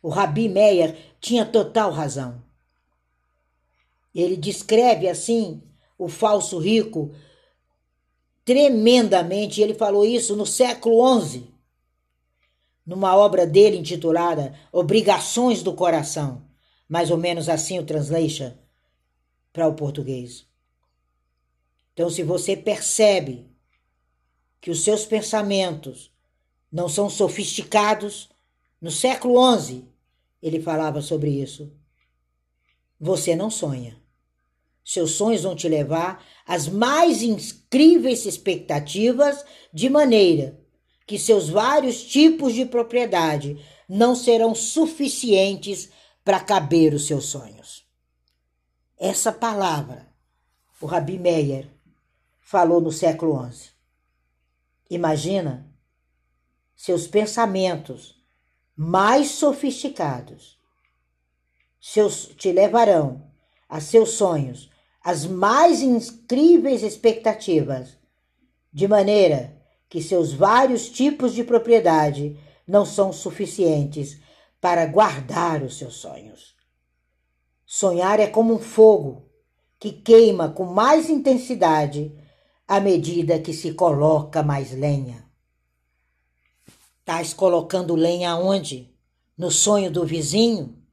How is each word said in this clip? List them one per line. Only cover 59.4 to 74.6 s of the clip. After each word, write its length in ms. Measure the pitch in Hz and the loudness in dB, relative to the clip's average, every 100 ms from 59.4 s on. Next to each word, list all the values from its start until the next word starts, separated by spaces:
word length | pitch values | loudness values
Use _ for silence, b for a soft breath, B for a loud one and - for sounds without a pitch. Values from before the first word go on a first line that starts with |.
| 294 285 277 254 277 - 151 127 - 156 _ _ _ _ _ _ _ _ _ _ _ _ _ _ | 0 0 -6 -6 -10 -6 -6 -6 -12 -20 _ _ _ _ _ _ _ _ _ _ _ _ _ _
seus, 460 | - 214 208 - - - | -4 0 0 -2 -16 -6
te 160 | 190 | -2
levarão 800 | 180 196 233 220 170 143 123 - _ _ _ _ | 2 4 4 4 2 0 -8 -18 _ _ _ _
a 100 | 151 | -14
seus 320 | 151 226 220 | 2 4 4
sonhos, 580 | - 196 160 127 120 - _ _ _ | 0 0 0 -4 -10 -20 _ _ _
as 240 | 175 160 160 | -6 -6 -6
mais 560 | 185 196 262 339 277 | -2 2 4 4 4
incríveis 1000 | 262 233 - - _ 247 320 339 277 240 | 2 0 -2 -20 _ 2 6 6 4 -2
expectativas, 1120 | 208 - 233 226 226 214 - 160 143 131 127 _ _ _ _ _ _ _ _ | -4 0 0 0 -4 -4 -2 0 0 -8 -10 _ _ _ _ _ _ _ _
de 140 | 143 196 | -4 2
maneira 720 | 208 196 208 180 139 120 - _ _ _ | 2 4 4 4 2 -4 -16 _ _ _
que 140 | 165 | -12
seus 320 | 151 185 151 | -2 -2 0
vários 560 | 135 180 233 262 240 - | 2 4 4 4 0 -6
tipos 440 | - 277 294 254 | 0 0 0 -4
de 120 | 214 240 | -4 0
propriedade 920 | 233 226 226 175 160 151 143 147 B B B - | 0 4 4 4 2 2 -2 -8 B B B 0
não 180 | 202 196 | 0 2
são 280 | - 190 | -2 -2
suficientes 1080 | - 185 - 196 - 170 151 143 151 139 - b b b | -2 -12 -8 -10 0 0 0 -2 -6 -12 -14 b b b
para 260 | b | b